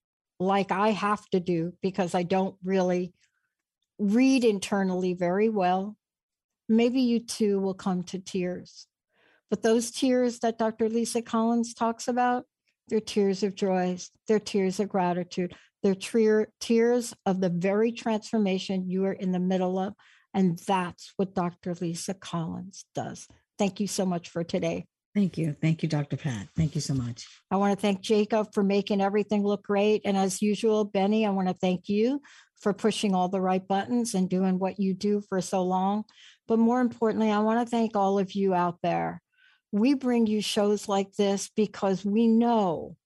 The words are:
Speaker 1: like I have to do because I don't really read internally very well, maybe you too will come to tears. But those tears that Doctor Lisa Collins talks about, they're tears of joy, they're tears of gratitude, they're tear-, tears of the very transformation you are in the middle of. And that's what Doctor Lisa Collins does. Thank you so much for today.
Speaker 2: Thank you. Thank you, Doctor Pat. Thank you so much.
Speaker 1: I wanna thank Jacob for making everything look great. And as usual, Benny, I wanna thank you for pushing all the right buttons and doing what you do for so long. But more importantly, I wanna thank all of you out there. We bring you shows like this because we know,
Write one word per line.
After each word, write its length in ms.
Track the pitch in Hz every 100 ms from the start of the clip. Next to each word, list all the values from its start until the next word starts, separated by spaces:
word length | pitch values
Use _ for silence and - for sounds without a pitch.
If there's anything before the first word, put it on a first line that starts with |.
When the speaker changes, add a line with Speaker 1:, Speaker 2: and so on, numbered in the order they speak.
| _ _ _ -
Speaker 1:
like 340 | 185 196 190
I 180 | 190 208
have 340 | 202 208 208 -
to 100 | 190
do 340 | 180 175 165 -
because 320 | 190 190 180
I 80 | 185
don't 340 | 175 190 190 -
really 480 | 180 190 180 180 180 - _ _ _ _ _ _ _ -
read 460 | 208 220 262 269
internally 720 | 233 202 - 202 190 180 185
very 340 | 180 175 185 220
well, 480 | 214 180 185 196 214 _ _ _ _ _ _ -
maybe 340 | 220 240 254
you 180 | 247 233
too 400 | 233 - 214 196
will 140 | 190
come 280 | 185 - 180
to 140 | 175 185
tears. 680 | 185 196 180 180 - - - _ _ _ _ _ -
But 120 | 208
those 280 | 226 226 233
tears 480 | - 262 254 247 233
that 180 | 233 226
Doctor 300 | 220 220 220
Lisa 340 | 226 226 240
Collins 520 | 233 233 226 233 233
talks 340 | - 226 233 -
about, 360 | 247 247 247 247 _ _ _ -
they're 120 | 220
tears 420 | 214 - 196 190
of 120 | 208
joy, 440 | 190 202 185 180 180 - _ -
they're 120 | 214
tears 420 | 208 208 190 185
of 80 | 196
gratitude, 640 | 202 180 175 175 - 180 - _ _
they're 120 | 202
tear-, 540 | 190 - 233 220 214 214 -
tears 540 | - 233 233 240 233 - -
of 140 | 190
the 80 | 185
very 440 | 175 190 202 226
transformation 960 | 233 - 220 214 226 202 190 185 190 185
you 160 | 185
are 80 | 190
in 200 | 190 190
the 80 | 185
middle 380 | 180 190 180 185
of. 160 | 190 202 _ _ _
And 260 | - 190 170
that's 520 | - 190 175 - - -
what 180 | 190
Doctor 400 | 190 175 170 -
Lisa 400 | 170 175 170 -
Collins 680 | 190 - 175 165 180 185 - -
does. 320 | - 117 - - - _ -
Thank 220 | 233 185
you 80 | 202
so 180 | - 185
much 220 | 170 -
for 160 | -
today. 420 | 170 185 165 175 175 _ _
Speaker 2:
Thank 220 | 208 196 -
you. 200 | 160 143
Thank 220 | 160 160
you, 60 | 160
Doctor 280 | 151 147 131
Pat. 300 | 151 113 98 -
Thank 200 | 156 151
you 40 |
so 140 | 135
much. 320 | 135 120 120 - - -
Speaker 1:
I 60 | 190
wanna 180 | 202
thank 260 | 196 214 196
Jacob 540 | - 214 208 220 214
for 80 | -
making 380 | 202 202 196 202
everything 440 | 196 208 202 208
look 200 | 202 202
great. 380 | - 202 208 214
And 120 | - 196
as 240 | 190 185
usual, 440 | 208 202 226 214
Benny, 420 | 208 208 190 220 214
I 40 |
wanna 240 | 196 185
thank 340 | 180 185 180 -
you 340 | 202 226 285 - - - _
for 120 | 214
pushing 420 | 196 220 196 214
all 140 | 185 180
the 120 | 190
right 260 | 185 185 185
buttons 480 | 196 196 240 233
and 160 | 190 185
doing 280 | 185 190 185
what 200 | 190 185
you 160 | 196
do 260 | 185 208 208 202
for 120 | 190
so 240 | 170 196
long. 400 | 180 185 190 208 214 _ - _ -
But 140 | 226
more 200 | 226 247
importantly, 500 | 247 233 226 208 220
I 80 | 208
wanna 260 | 214 226 240
thank 300 | 233 226 220
all 240 | 196 196
of 120 | 190
you 220 | 196 196
out 240 | 180 175 170
there. 380 | 175 170 165 175 _ _ _ _ _
We 220 | 202 233
bring 320 | 285 254 240 226
you 140 | 214
shows 460 | 196 - 208 208 -
like 240 | 196 190
this 360 | - 202 196 - -
because 480 | 208 - 196 185
we 220 | 202 208 233
know, 680 | 226 233 226 196 156 147 156